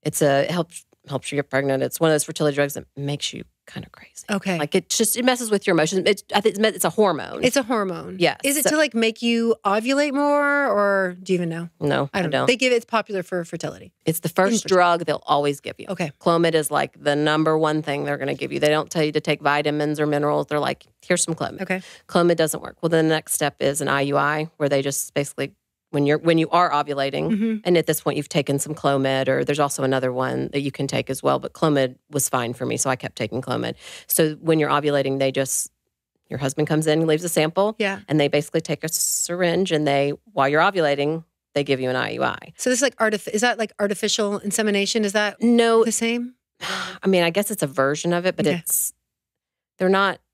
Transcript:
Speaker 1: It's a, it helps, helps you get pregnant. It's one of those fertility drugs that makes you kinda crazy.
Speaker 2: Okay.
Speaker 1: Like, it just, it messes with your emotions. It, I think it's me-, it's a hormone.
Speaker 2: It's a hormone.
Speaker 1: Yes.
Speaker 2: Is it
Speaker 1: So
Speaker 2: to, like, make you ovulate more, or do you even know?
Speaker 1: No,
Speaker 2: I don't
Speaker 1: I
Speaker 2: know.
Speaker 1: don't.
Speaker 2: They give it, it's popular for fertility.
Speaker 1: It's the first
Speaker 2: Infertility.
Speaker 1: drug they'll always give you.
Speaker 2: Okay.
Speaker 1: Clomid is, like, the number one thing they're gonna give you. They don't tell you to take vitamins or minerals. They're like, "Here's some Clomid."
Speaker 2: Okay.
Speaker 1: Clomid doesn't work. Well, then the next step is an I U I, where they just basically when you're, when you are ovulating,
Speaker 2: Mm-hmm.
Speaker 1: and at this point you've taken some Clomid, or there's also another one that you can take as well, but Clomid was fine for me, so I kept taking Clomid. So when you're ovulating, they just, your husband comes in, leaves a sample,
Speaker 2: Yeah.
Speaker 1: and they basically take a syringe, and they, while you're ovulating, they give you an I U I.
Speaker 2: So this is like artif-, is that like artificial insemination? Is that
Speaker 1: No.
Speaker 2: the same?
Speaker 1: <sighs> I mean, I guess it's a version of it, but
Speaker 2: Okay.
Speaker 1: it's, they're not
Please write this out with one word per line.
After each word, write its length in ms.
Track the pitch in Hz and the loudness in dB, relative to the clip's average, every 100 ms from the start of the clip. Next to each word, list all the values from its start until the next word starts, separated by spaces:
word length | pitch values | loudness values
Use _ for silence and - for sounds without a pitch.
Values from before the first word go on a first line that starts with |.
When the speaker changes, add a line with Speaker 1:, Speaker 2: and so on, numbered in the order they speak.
Speaker 1:
It's 200 | - - | -6 0
a, 220 | 151 139 | 2 2
it 60 | - | 0
helps, 340 | 175 165 - _ _ - | -2 -4 -8 _ _ -10
helps 240 | 139 - | -8 -6
you 40 | 143 | -6
get 140 | - | -2
pregnant. 320 | 131 139 135 | -2 0 0
It's 180 | 131 - | -2 0
one 100 | 165 | 2
of 40 | |
those 100 | 156 | 2
fertility 300 | - 156 151 | 0 -2 0
drugs 200 | 143 143 | 2 -2
that 100 | - - - | -2 -14 -8
makes 360 | 143 143 - | -6 -4 -6
you 100 | - - _ - | -10 -16 _ -16
kinda 220 | - 165 | -14 -14
crazy. 340 | - - - - | -20 -20 -20 -6
Speaker 2:
Okay. 280 | 208 196 175 | -4 -2 -2
Speaker 1:
Like, 160 | 147 | 0
it 140 | 196 - | -2 -2
just, 260 | - 214 | 0 0
it 120 | - 247 | 2 0
messes 240 | 247 233 | 0 0
with 160 | 202 - | -2 2
your 80 | |
emotions. 340 | 170 160 190 175 | 2 2 2 0
It, 140 | 208 - | 0 0
I 60 | 208 | 0
think 140 | 208 | 0
it's 40 | 196 | 2
me-, 100 | 220 | 0
it's 160 | 208 180 | 0 -4
a 40 | |
hormone. 540 | 160 208 151 98 - | 2 2 2 -6 -2
Speaker 2:
It's 120 | 254 277 | 0 0
a 60 | |
hormone. 540 | 226 247 196 170 160 185 | 0 -2 -2 -6 -12 -2
Speaker 1:
Yes. 220 | 170 - | 0 0
Speaker 2:
Is 120 | - 285 | -4 0
it 80 | |
Speaker 1:
So 60 | - | 0
Speaker 2:
to, 60 | 302 | 2
like, 160 | 302 | 0
make 260 | 226 226 220 | 2 0 0
you 360 | 233 233 233 220 | 0 0 2 0
ovulate 520 | 202 202 226 277 294 | 0 0 2 0 2
more, 520 | 269 285 285 285 285 277 | 0 0 2 2 2 2
or 480 | 202 202 196 185 180 | 2 2 2 0 -6
do 120 | 185 | -2
you 40 | 180 | -2
even 120 | 175 | 0
know? 180 | 165 170 _ | -6 -10 _
Speaker 1:
No, 280 | 147 139 139 | -2 0 -2
Speaker 2:
I 60 | 196 | -2
don't 80 | 170 | -2
Speaker 1:
I 0 | |
Speaker 2:
know. 20 | |
Speaker 1:
don't. 160 | 135 131 | 0 2
Speaker 2:
They 100 | 247 | 2
give 160 | 262 | 2
it, 40 | 240 | 0
it's 100 | - | 0
popular 360 | 226 208 196 | -4 -2 -6
for 220 | 175 180 | -4 -6
fertility. 480 | 170 165 151 185 185 _ - | -6 -8 -10 -12 -20 _ -4
Speaker 1:
It's 140 | 160 | -2
the 100 | 165 | -2
first 340 | - 190 226 | 0 2 2
Speaker 2:
Infertility. 100 | 160 | 2
Speaker 1:
drug 300 | 185 175 170 | 4 4 4
they'll 180 | 165 147 - | 0 -4 0
always 340 | 147 147 143 | 2 2 -2
give 180 | - - | -8 -14
you. 60 | - | -10
Speaker 2:
Okay. 200 | 185 160 - | -6 -6 -2
Speaker 1:
Clomid 360 | - 170 170 | 2 4 4
is, 160 | 165 147 | 2 2
like, 240 | 147 139 - | -2 -2 -4
the 160 | 147 | 0
number 440 | 147 151 156 160 156 | 2 2 2 2 2
one 240 | 156 156 | 2 0
thing 220 | 151 143 | -2 -4
they're 120 | 147 143 | -2 -4
gonna 180 | 135 | -4
give 180 | 135 135 | -6 -6
you. 60 | 143 | 0
They 120 | 147 | 2
don't 200 | 151 - | 2 -2
tell 140 | 175 | -2
you 80 | 151 | 0
to 80 | 151 | -2
take 220 | - 147 | -2 -2
vitamins 580 | 147 147 147 151 151 151 | 0 0 0 0 -2 0
or 60 | 151 | 0
minerals. 400 | 147 147 147 147 | 0 0 0 -2
They're 120 | 151 | -2
like, 280 | 139 135 _ _ | -2 -6 _ _
"Here's 200 | - 175 | -2 -2
some 100 | - | 0
Clomid." 260 | 165 - - | -4 -6 -8
Speaker 2:
Okay. 220 | 185 185 - - _ | -8 -8 -8 -20 _
Speaker 1:
Clomid 300 | 175 175 170 | 2 4 4
doesn't 260 | 160 - | 2 -2
work. 160 | - - | -10 -6
Well, 80 | 165 | 0
then 200 | 165 160 | 2 4
the 60 | |
next 200 | 156 - | 2 -2
step 220 | - 147 - | -2 -2 0
is 220 | 135 143 | -2 0
an 60 | 143 | -2
I 120 | 139 | 0
U 160 | 139 143 | 0 0
I, 320 | 143 151 160 _ | 0 -2 -6 _
where 140 | 143 | 0
they 100 | 139 | 0
just 320 | 139 135 - | 0 -4 -4
basically 400 | - 143 - 139 _ _ _ _ | -4 -4 -6 -8 _ _ _ _
when 160 | 147 143 | 0 2
you're, 120 | 147 | 2
when 200 | 165 165 | 4 2
you 100 | 160 | 4
are 200 | 175 175 | 2 2
ovulating, 600 | 147 143 139 139 143 151 | 2 -2 -2 -2 -2 -2
Speaker 2:
Mm-hmm. 260 | 196 220 220 | 0 0 -2
Speaker 1:
and 120 | 196 175 | 2 2
at 80 | 156 | 2
this 140 | 156 | -2
point 140 | - 147 | -2 -4
you've 120 | 143 | -2
taken 300 | 160 143 139 | -2 0 -2
some 160 | 147 | -2
Clomid, 540 | 151 147 139 135 135 131 | -2 0 2 0 0 0
or 160 | 135 | 0
there's 140 | 139 147 | 0 0
also 220 | 143 - | 0 0
another 280 | 135 131 127 | 0 0 0
one 360 | 127 131 127 135 | -2 -2 -2 -4
that 80 | 143 | -4
you 100 | 143 | -4
can 160 | - 139 | -4 -4
take 220 | 131 123 | -4 -4
as 120 | 135 | -2
well, 160 | 143 135 | 0 0
but 140 | - | -2
Clomid 420 | - 160 143 131 131 _ | -2 0 2 0 -4 _
was 180 | 147 - | -4 -2
fine 240 | 131 120 | -2 -4
for 120 | 117 127 | -6 -6
me, 100 | 117 | -4
so 140 | 139 | -2
I 60 | 131 | -4
kept 200 | - - | -6 -8
taking 240 | 113 123 | -6 -6
Clomid. 340 | 131 120 120 - - - - | -4 -4 -4 -8 -14 -20 -6
So 280 | - 160 156 | 0 0 0
when 180 | 165 160 | 0 2
you're 120 | 147 | 4
ovulating, 480 | 143 147 143 135 135 | 2 2 0 0 0
they 140 | 135 | 0
just, 380 | 135 135 - - _ _ _ _ _ _ | 0 -2 -4 -6 _ _ _ _ _ _
your 100 | - | -4
husband 300 | 139 139 151 | -4 -2 0
comes 180 | 156 160 | 0 2
in, 200 | 156 160 | 2 2
leaves 180 | 156 | 0
a 40 | 175 | 0
sample, 460 | 165 156 160 202 220 | 0 0 2 0 0
Speaker 2:
Yeah. 220 | 208 196 - | -4 -4 -2
Speaker 1:
and 120 | 151 | 2
they 80 | 143 | 2
basically 320 | 147 151 160 | 2 0 -4
take 240 | 160 156 | -2 -6
a 40 | 160 | -4
syringe, 840 | - - - - 175 175 170 185 | -4 -2 -2 -4 0 0 2 2
and 140 | 160 147 | 0 2
they, 260 | 139 143 143 _ | 2 0 -2 _
while 160 | - 139 | 0 2
you're 120 | 147 | 4
ovulating, 600 | 180 196 156 143 143 160 165 _ _ | 2 2 2 2 0 -2 -8 _ _
they 100 | - | -4
give 160 | 143 135 | 0 0
you 80 | 127 | 0
an 80 | 127 | -2
I 140 | 113 | -2
U 120 | 113 | -2
I. 300 | 131 - - - | -2 -4 -12 -6
Speaker 2:
So 100 | - | -2
this 80 | 247 | 2
is 20 | |
like 140 | 269 - | 0 2
artif-, 320 | 220 208 - | 0 0 -4
is 120 | 214 | 0
that 180 | 247 220 | 0 0
like 140 | 220 - | -4 -2
artificial 580 | 202 208 214 - 208 202 | -2 0 -2 0 -2 -2
insemination? 680 | 208 196 214 202 196 233 208 | -4 -2 2 2 0 0 0
Is 60 | |
that 260 | 208 208 196 | 0 -2 0
Speaker 1:
No. 420 | 233 233 233 226 | 4 4 6 4
Speaker 2:
the 60 | 226 | 4
same? 420 | 214 226 240 240 - _ | 2 0 -2 -4 -12 _
Speaker 1:
<sighs> 120 | _ | _
I 460 | - - - - 185 | -8 -8 -8 -4 2
mean, 160 | 190 | 4
I 80 | 170 | 4
guess 200 | 170 202 | 0 -2
it's 120 | 208 | -2
a 40 | 147 | -4
version 460 | 135 135 151 170 | 0 0 2 0
of 140 | 175 180 | 0 0
it, 100 | 175 | 0
but 100 | 208 | 0
Speaker 2:
Okay. 120 | 170 | 0
Speaker 1:
it's, 340 | - - - - _ _ _ _ _ _ _ _ | -2 -2 -4 -8 _ _ _ _ _ _ _ _
they're 100 | 185 | 2
not 320 | 196 196 170 _ | 4 2 -2 _